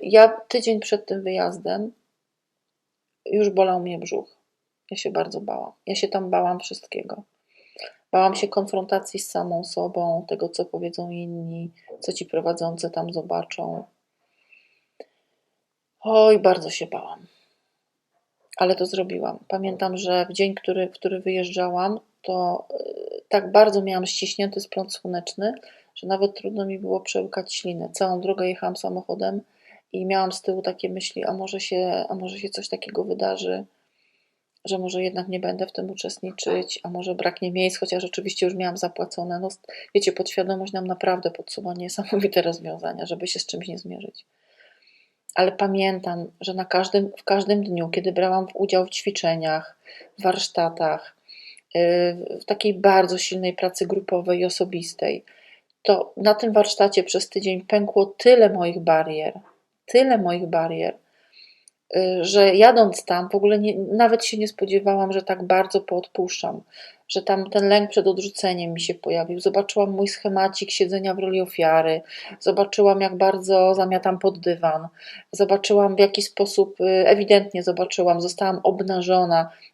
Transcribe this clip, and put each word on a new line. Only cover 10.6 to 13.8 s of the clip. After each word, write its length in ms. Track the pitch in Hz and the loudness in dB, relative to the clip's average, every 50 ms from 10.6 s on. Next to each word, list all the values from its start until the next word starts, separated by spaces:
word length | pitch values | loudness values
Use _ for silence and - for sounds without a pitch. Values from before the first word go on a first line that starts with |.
| 180 | -6
powiedzą 460 | - - 175 170 170 170 - 175 175 | -6 -6 -8 -8 -8 -8 -10 -10 -10
inni, 600 | 175 175 175 170 170 170 170 165 165 165 170 170 - _ _ - - - | -10 -10 -10 -10 -10 -10 -10 -10 -10 -10 -12 -12 -14 _ _ -20 -20 -12
co 120 | - - - | -10 -10 -8
ci 140 | - 185 | -8 -8
prowadzący 640 | - - 160 170 170 170 170 165 170 170 165 - 165 | -8 -6 -4 -2 -2 -4 -4 -4 -6 -6 -6 -8 -8
tam 220 | 165 165 170 170 175 | -6 -6 -8 -8 -8
zobaczą. 720 | 165 156 180 170 170 165 - - - 165 - - - | -8 -8 -6 -6 -6 -6 -8 -10 -10 -10 -8 -10 -10